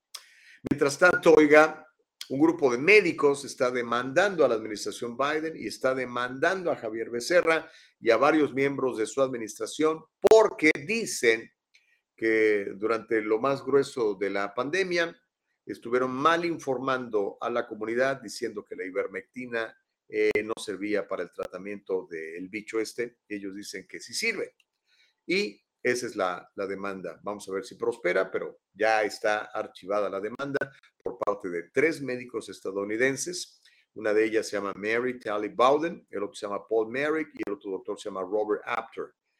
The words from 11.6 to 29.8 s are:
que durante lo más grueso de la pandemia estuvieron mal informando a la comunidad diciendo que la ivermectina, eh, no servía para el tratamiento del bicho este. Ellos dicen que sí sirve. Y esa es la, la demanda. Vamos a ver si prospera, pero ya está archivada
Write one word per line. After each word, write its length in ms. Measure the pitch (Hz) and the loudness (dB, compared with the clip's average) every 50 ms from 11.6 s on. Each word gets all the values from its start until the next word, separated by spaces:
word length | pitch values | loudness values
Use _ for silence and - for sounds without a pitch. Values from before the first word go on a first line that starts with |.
| _ _ _ _ _ _ _ _ _ _ _ | _ _ _ _ _ _ _ _ _ _ _
que 520 | - 113 113 110 110 110 107 107 101 98 101 104 | -2 0 2 4 4 4 4 2 2 -2 -4 -6
durante 440 | 98 104 110 113 113 104 - 117 110 | -4 -2 -2 -2 -2 -2 -2 -2 0
lo 200 | 104 107 110 107 | 2 0 0 0
más 260 | 123 135 139 135 - | 2 0 -2 -2 -2
grueso 480 | 135 131 139 135 139 - 131 113 104 101 | 2 2 2 2 0 -2 -2 -2 -2 -2
de 160 | 92 98 98 | -2 -4 -2
la 240 | 98 98 101 101 - | -2 -2 -4 -4 -4
pandemia 680 | 123 127 143 156 190 190 180 175 170 170 170 170 _ _ _ _ _ _ _ _ _ _ | -6 -4 -2 -2 -2 -2 0 0 0 -2 -2 -4 _ _ _ _ _ _ _ _ _ _
estuvieron 460 | - 104 - - 117 120 123 127 127 | -12 -12 -10 -4 -2 0 0 0 0
mal 340 | 127 131 147 160 170 170 175 | 0 0 2 2 2 2 0
informando 960 | 170 165 135 - 135 131 123 135 135 131 127 127 117 107 104 98 - - - | -2 -4 -4 -4 -4 -4 -2 -2 -2 -2 -2 -4 -2 -2 -2 -2 -2 -4 -6
a 80 | - 117 | -6 -4
la 180 | 120 120 117 | -2 -4 -4
comunidad 540 | - 113 104 110 113 117 120 131 135 139 135 | -6 -8 -8 -6 -4 0 0 0 0 0 -4
diciendo 420 | 107 101 - - 120 110 104 101 95 | -8 -12 -10 -8 -8 -8 -8 -10 -12
que 120 | _ - | _ -12
la 100 | 90 92 | -10 -10
ivermectina, 880 | 95 90 98 95 98 95 95 - _ _ 123 127 123 120 117 113 110 - _ _ _ _ _ _ | -6 -4 -4 -4 -4 -6 -10 -12 _ _ -14 -10 -6 -6 -6 -6 -6 -10 _ _ _ _ _ _
eh, 220 | - 107 107 107 107 101 107 110 | -6 -2 0 2 2 2 0 -2
no 100 | 107 113 - - | -4 -6 -8 -8
servía 440 | 110 98 92 101 107 104 101 98 | -10 -8 -8 -4 -2 -2 -2 -2
para 160 | - 95 90 90 | -4 -6 -6 -8
el 80 | 85 | -8
tratamiento 760 | _ - 92 - 92 92 95 101 104 98 - - 95 92 90 85 | _ -10 -10 -10 -10 -12 -12 -12 -12 -12 -6 -4 -4 -4 -4 -8
del 360 | 85 80 80 80 82 87 92 | -10 -12 -10 -10 -10 -12 -12
bicho 320 | 92 101 107 101 - - 110 | -10 -10 -10 -10 -6 -4 -4
este. 380 | 110 107 - - 117 117 - _ _ | -4 -4 -6 -8 -8 -8 -10 _ _
Ellos 280 | - 104 101 98 98 95 | -12 -10 -10 -10 -10 -12
dicen 320 | 104 101 - - 95 90 - | -12 -12 -12 -14 -14 -14 -16
que 100 | - 82 | -16 -16
sí 140 | - - 113 | -14 -10 -8
sirve. 420 | - 220 233 214 175 - - - _ _ _ _ _ _ _ _ _ _ _ _ _ _ | -4 -4 -4 -4 -4 -8 -10 -12 _ _ _ _ _ _ _ _ _ _ _ _ _ _
Y 400 | - 175 196 208 208 - _ _ _ _ _ | -2 0 0 0 -2 -6 _ _ _ _ _
esa 240 | - 123 123 123 123 | 0 0 0 0 -2
es 100 | 110 95 | -6 -4
la, 320 | 104 95 90 87 - - - _ | -2 -2 -2 -2 -6 -10 -12 _
la 140 | 104 101 | -8 -6
demanda. 520 | 95 98 95 98 98 98 95 90 85 78 73 - | -6 -6 -6 -6 -8 -8 -8 -10 -12 -12 -10 -10
Vamos 260 | 98 107 101 - 98 | -10 -10 -10 -8 -6
a 40 | 95 | -6
ver 120 | 98 92 | -6 -6
si 80 | - 98 | -8 -10
prospera, 560 | - 117 117 - - - 87 90 92 92 - | -4 -4 -4 -2 -2 -2 0 0 0 0 -2
pero 300 | - 101 87 78 - _ _ _ | -4 -6 -6 -8 -10 _ _ _
ya 300 | _ 95 107 110 110 110 | _ 0 2 2 4 2
está 440 | 110 101 - - - 107 104 107 107 | 2 0 -2 -2 0 0 0 0 -2
archivada 600 | - - 110 101 101 - - | -6 -8 -8 -8 -10 -12 -12